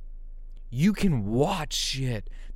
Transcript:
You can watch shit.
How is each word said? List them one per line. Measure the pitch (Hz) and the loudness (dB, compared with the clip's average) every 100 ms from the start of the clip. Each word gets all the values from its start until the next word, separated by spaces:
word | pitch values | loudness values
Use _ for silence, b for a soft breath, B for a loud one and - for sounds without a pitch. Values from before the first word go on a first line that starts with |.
| - - - - - - - | -10 -10 -10 -12 -12 -12 -6
You | 120 190 | 2 4
can | 202 196 135 101 | 6 4 4 2
watch | 117 143 92 151 | 4 4 2 -2
shit. | - - 131 131 110 - b b | -2 -2 0 -2 -2 -4 b b